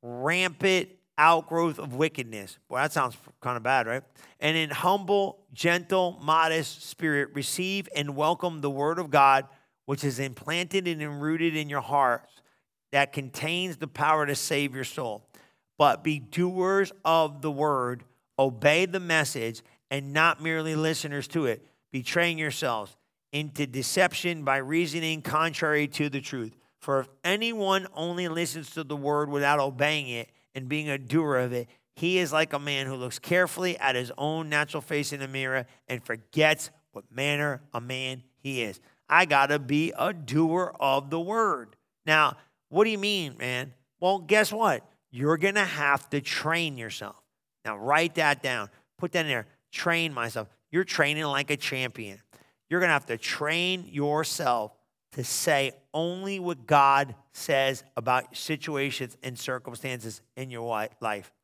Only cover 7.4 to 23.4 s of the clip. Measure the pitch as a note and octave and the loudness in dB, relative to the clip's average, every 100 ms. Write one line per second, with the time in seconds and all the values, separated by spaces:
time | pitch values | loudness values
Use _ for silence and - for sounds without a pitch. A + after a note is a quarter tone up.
7.4 | B2+ - F#3 G3 F3+ D3 D3 C#3+ D#3 F3 | -6 -4 -2 -4 -4 -4 -4 0 0 2
8.4 | F3+ D#3+ C#3+ C3+ C#3+ E3+ E3 C#3+ C#3 C3+ | -2 -2 -4 -2 -2 -2 2 6 8 6
9.4 | C3 - _ _ - C#3+ D3 B2 C3+ B2 | 2 -14 _ _ -6 -4 -2 -2 -6 -8
10.4 | - E3 F3 F#3+ F3+ D#3+ D3+ D3 D3 D#3+ | -6 -4 -2 -2 -2 -4 -6 -6 -4 0
11.4 | E3 D#3 D3+ C#3+ A#2 C#3+ C3 A#2 - _ | 0 0 -2 -4 0 4 4 2 -4 _
12.4 | _ _ _ _ _ C#3 C#3 C#3+ C3 - | _ _ _ _ _ 0 2 -2 -8 -6
13.4 | D#3 F3 F#3 C#3 D#3 - D3+ D#3 C#3+ C#3 | -4 -2 -4 -6 -10 -2 2 2 2 -2
14.4 | - D3 C#3+ B2+ B2+ - B2+ G#2 _ - | -2 -2 -2 -4 -8 -6 -8 -8 _ -20
15.4 | _ _ _ _ D3 A#2+ D#3+ D3+ A#2+ - | _ _ _ _ 4 4 0 -4 -4 0
16.4 | F3+ F#3 F#3 G3 G3 - D#3+ E3 D#3 C#3+ | 0 2 2 2 0 -2 2 4 2 -2
17.4 | D3+ C#3 D3+ C#3 B2 B2 - _ _ - | -6 0 0 2 -2 -6 -12 _ _ 0
18.4 | C3+ A#2 D3 D#3 F#3 F#3+ F3+ D#3+ D3 C3+ | 0 4 4 6 4 -2 2 2 2 -2
19.4 | A2+ A2+ - _ _ C#3 C#3 C#3+ E3 D#3+ | -4 -6 -14 _ _ -6 -2 4 4 4
20.4 | D#3+ D#3+ D#3 D#3 D#3+ D#3+ D#3 C#3+ C3+ E3+ | -2 -2 -2 0 0 0 -4 -6 -4 0
21.4 | C#3 A2 _ _ _ C3+ B2 F3 E3+ D#3+ | 0 0 _ _ _ -8 -2 2 2 0
22.4 | D#3 A#2+ C#3+ A2+ G2+ _ _ _ _ C#3+ | -4 -2 -2 -2 -6 _ _ _ _ -6